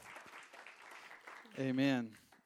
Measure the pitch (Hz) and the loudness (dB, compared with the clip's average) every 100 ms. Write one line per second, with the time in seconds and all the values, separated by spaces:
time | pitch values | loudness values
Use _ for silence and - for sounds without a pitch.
0 | - - - - - - - - - - | -16 -16 -14 -16 -16 -16 -18 -18 -18 -16
1 | - - - - - - 135 127 139 131 | -16 -16 -16 -16 -8 0 2 6 6 6
2 | 117 107 - - | 2 -6 -20 -20